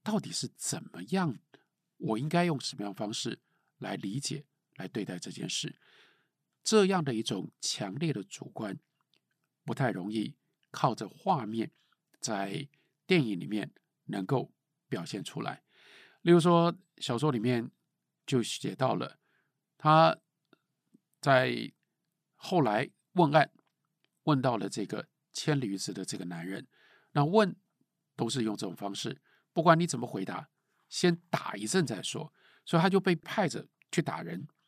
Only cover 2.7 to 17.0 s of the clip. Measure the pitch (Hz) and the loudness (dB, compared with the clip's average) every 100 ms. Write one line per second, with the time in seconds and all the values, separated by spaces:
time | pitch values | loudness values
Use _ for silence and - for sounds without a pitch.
2.7 | - 101 92 107 117 117 113 _ _ _ | -6 -8 -6 -6 -4 -6 -8 _ _ _
3.7 | _ 104 98 98 123 - 147 - _ _ | _ -8 -6 -6 -6 -6 -8 -10 _ _
4.7 | - 92 117 92 90 - - 90 - - | -14 -8 -6 -6 -8 -10 -8 -6 -6 -6
5.7 | - _ _ _ _ _ _ _ _ - | -10 _ _ _ _ _ _ _ _ 4
6.7 | 220 190 185 139 110 113 101 - - - | 6 6 2 0 -2 -4 -4 -6 -8 -6
7.7 | - 101 113 165 113 95 - 127 - 107 | -6 -6 -4 -4 -4 -8 -14 -14 -10 -10
8.7 | 95 _ _ _ _ _ _ _ _ - | -10 _ _ _ _ _ _ _ _ -8
9.7 | 117 131 95 95 110 123 - _ _ _ | -2 0 -2 -4 -4 -4 -8 _ _ _
10.7 | - 143 107 101 - 190 160 104 113 - | -2 -2 -2 -8 -6 -2 -2 -2 -4 -6
11.7 | - _ _ _ _ - 101 98 98 135 | -10 _ _ _ _ -6 -4 -4 -6 -10
12.7 | _ _ _ - 185 120 92 73 104 - | _ _ _ 2 4 4 -2 -4 -4 -6
13.7 | - _ _ - 98 92 135 - _ _ | -12 _ _ -8 -6 0 -2 -2 _ _
14.7 | _ _ 117 - 101 - - 113 - _ | _ _ -8 -8 -10 -10 -8 -8 -10 _
15.7 | _ - - - _ - 175 170 170 170 | _ -20 -20 -20 _ 6 6 8 6 4
16.7 | 170 _ - | 0 _ -10